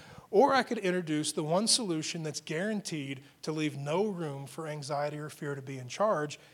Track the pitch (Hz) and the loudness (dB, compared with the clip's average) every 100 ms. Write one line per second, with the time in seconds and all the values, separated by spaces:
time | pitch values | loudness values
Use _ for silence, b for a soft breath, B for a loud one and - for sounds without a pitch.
0 | B B B 202 269 269 - 226 190 180 | B B B 6 8 6 4 0 2 0
1 | 165 151 151 - 151 175 220 - 208 160 | 2 0 0 -2 2 2 4 4 2 -2
2 | 151 175 156 143 - 156 208 214 - 156 | -2 -4 -6 -6 -4 -2 0 -2 -4 -4
3 | 135 135 B B - 156 151 135 143 165 | -4 -8 B B -6 -2 -2 -2 -2 0
4 | 214 180 160 139 139 - 160 151 139 143 | 0 -2 -4 -6 -8 -8 -6 -6 -4 -2
5 | 147 147 151 - 147 139 131 135 123 - | -2 -4 -8 -8 -6 -6 -8 -10 -8 0
6 | 214 175 151 - B | 2 4 0 -6 B